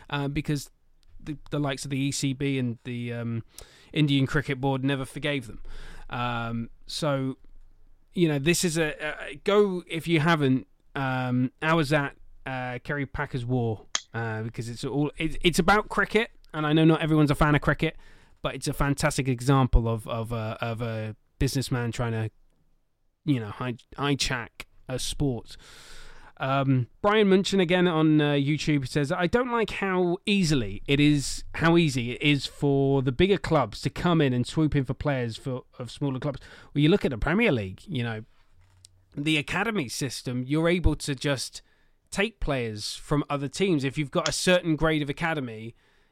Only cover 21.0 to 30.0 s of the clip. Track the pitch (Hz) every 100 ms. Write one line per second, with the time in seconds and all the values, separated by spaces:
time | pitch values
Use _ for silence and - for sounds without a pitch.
21 | 110 110 _ - 135 139 - 127 120 113
22 | 117 113 110 _ _ _ _ _ _ _
23 | _ _ - 131 104 - 127 117 - -
24 | 143 139 - 127 113 - - _ - 127
25 | - - 143 117 - - - - - -
26 | - - - - 135 139 135 131 120 -
27 | 208 214 208 185 190 196 170 180 180 156
28 | 160 151 147 143 139 151 - 147 131 151
29 | 139 180 180 247 254 240 214 - 196 185